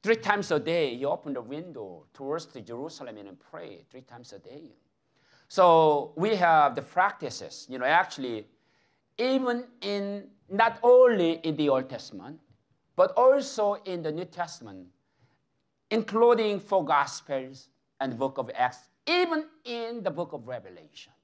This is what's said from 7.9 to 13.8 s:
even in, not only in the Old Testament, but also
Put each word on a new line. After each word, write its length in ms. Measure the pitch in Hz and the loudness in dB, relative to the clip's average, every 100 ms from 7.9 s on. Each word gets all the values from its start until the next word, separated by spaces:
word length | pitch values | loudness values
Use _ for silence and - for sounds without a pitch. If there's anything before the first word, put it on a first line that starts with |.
| 165 185 - 131 110 107 _ _ _ _ _ _ - | 2 2 -6 -8 -8 -12 _ _ _ _ _ _ -4
even 480 | 254 262 254 240 254 _ | 0 0 0 -4 -8 _
in, 460 | 196 202 202 202 196 _ _ | -8 -6 -6 -10 -14 _ _
not 300 | 196 226 - | 0 0 4
only 560 | 240 247 254 214 170 160 | 8 8 8 6 2 0
in 120 | 160 156 | -4 0
the 140 | 147 | 2
Old 200 | 131 131 | 2 0
Testament, 500 | 117 - 98 101 160 _ _ _ _ _ - | -12 -14 -16 -16 -18 _ _ _ _ _ 0
but 180 | 185 | 2
also 600 | 190 254 277 - - 208 202 | 6 4 4 0 -2 -2 -2